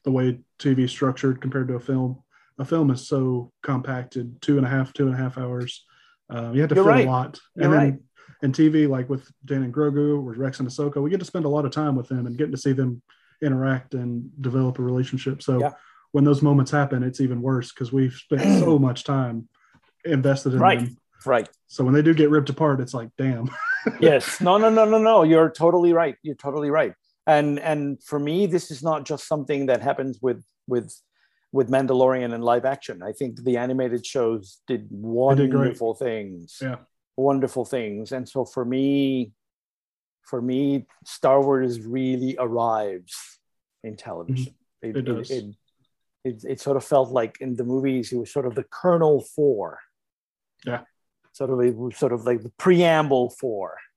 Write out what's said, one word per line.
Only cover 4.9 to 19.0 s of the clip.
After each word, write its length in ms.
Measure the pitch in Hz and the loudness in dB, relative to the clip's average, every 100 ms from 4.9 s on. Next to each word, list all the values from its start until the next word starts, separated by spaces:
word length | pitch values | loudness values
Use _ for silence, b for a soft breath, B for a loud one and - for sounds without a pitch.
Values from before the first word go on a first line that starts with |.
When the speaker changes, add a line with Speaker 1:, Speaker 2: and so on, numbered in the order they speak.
Speaker 1:
two 120 | - 135 | 0 -2
and 80 | |
a 40 | 127 | 0
half 200 | 127 127 | -4 -6
hours. 480 | 127 123 123 - _ b b b _ | -8 -6 -8 -12 _ b b b _
Uh, 220 | 117 117 | -10 -2
you 80 | 123 | 0
have 80 | 156 | 2
to 60 | 151 | 4
Speaker 2:
You're 80 | |
Speaker 1:
fit 60 | 196 | 6
Speaker 2:
right. 180 | 247 131 | 6 4
Speaker 1:
a 20 | |
lot. 300 | 127 127 - _ - | 0 -2 -10 _ -2
Speaker 2:
You're 100 | 165 | 2
Speaker 1:
And 80 | |
then 60 | 151 | 4
Speaker 2:
right. 200 | 143 135 - _ b b | 4 0 -10 _ b b
Speaker 1:
in 100 | 139 | -4
T 160 | 131 156 | 2 4
V, 200 | 156 151 | 4 2
like 200 | 131 127 | 0 -4
with 240 | 131 - _ 131 | -6 -8 _ -6
Din 180 | 139 | -4
and 100 | 127 | -4
Grogu, 480 | 123 151 143 147 143 | -2 0 0 0 0
with 160 | 131 113 | -4 -6
Rex 220 | 131 131 | -6 -4
and 80 | 127 | -6
Ahsoka, 340 | 123 143 143 | -4 -4 -2
we 80 | 143 | -2
get 80 | 190 | -2
to 60 | 175 | -4
spend 200 | 180 156 | -4 -2
a 40 | |
lot 160 | 147 143 | 0 -2
of 60 | |
time 240 | 151 151 135 | -2 -2 -2
with 120 | 120 | -4
them 160 | 131 120 | -6 -6
and 100 | 120 | -4
getting 140 | 151 | -4
to 40 | 135 | -2
see 160 | 139 | -2
them 280 | 131 127 120 - b b b | 0 0 -4 -12 b b b
interact 520 | 151 131 135 131 - | -2 0 0 -2 -4
and 360 | 131 120 120 120 147 | -8 -6 -8 -10 -8
develop 380 | 131 131 127 123 | -4 0 0 0
a 20 | |
relationship. 600 | 123 127 131 131 - 135 | -2 -2 -2 -4 -6 -6
So 160 | - 131 | -2 0
Speaker 2:
Yeah. 140 | 143 B B B B | 0 B B B B
Speaker 1:
when 100 | 143 | 4
those 180 | 143 139 | 4 6
moments 300 | 151 143 135 | 4 4 4
happen, 320 | 147 135 131 | 2 0 0
it's 180 | 127 127 | -4 -2
even 200 | 131 120 | -2 -2
worse 300 | 127 127 120 | -2 -2 -4
'cause 220 | - 120 | -8 -4
we've 200 | 131 131 | 0 0
spent 280 | 127 - 139 | -2 -4 0
Speaker 2:
<clears throat> 180 | 196 196 175 | 4 4 6
Speaker 1:
so 140 | 151 | 4
much 240 | 135 123 | 4 0